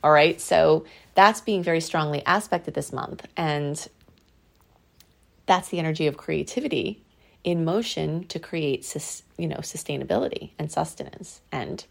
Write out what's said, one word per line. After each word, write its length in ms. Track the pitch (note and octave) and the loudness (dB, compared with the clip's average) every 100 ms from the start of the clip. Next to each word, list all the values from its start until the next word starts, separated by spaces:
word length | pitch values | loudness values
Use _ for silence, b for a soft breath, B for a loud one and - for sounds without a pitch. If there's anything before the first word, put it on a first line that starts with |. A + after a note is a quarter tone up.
All 100 | - | 8
right. 280 | D3+ D#3 E3 | 8 6 2
So 460 | - E3+ D#3+ D#3 B B B | 2 4 6 4 B B B
that's 260 | - G3 A3 | 6 6 6
being 220 | - G3 | -2 0
very 180 | F3 E3 | 2 0
strongly 420 | E3 E3 D3+ D3 | 0 -2 0 -2
aspected 500 | - F#3+ G#3 F3 - | 0 0 0 -4 -4
this 180 | D3 C#3+ | -8 -6
month. 340 | - - - - - | -8 -8 -12 -12 -4
And 500 | D#3+ D3 D3 D3 - _ - _ _ _ _ _ _ _ _ _ _ _ _ _ - | -2 0 -2 -6 -10 _ -20 _ _ _ _ _ _ _ _ _ _ _ _ _ 2
that's 220 | F#3 - | 2 2
the 120 | F3 | -2
energy 260 | D#3+ D#3 D3+ | -2 0 0
of 100 | C#3+ | -2
creativity 880 | - D#3 - - C#4+ - G2+ A3 _ b b b | -4 -4 -2 -4 -2 -2 -4 -8 _ b b b
in 220 | F3 F3 | -4 0
motion 600 | E3 G3 A3+ - D#3 D#3+ F3+ | 0 0 -2 -4 -4 -4 -6
to 100 | E3 | -12
create 460 | - E3+ D3 C3+ | -8 -4 -2 -4
sus-, 400 | - D3+ - - _ - | -6 -10 -10 -14 _ -8
you 120 | E3 | -6
know, 100 | C#3+ | -6
sustainability 920 | D3+ E3 - C#3 B2 F3+ - - - - | -10 -12 -8 -8 -2 -2 -2 -6 -12 -10
and 120 | D#3 | -6
sustenance 680 | D#3 D#3+ - - - - - _ | -4 -4 -6 -14 -14 -18 -20 _
and 340 | C#3 - F3+ - | -10 -8 -10 -14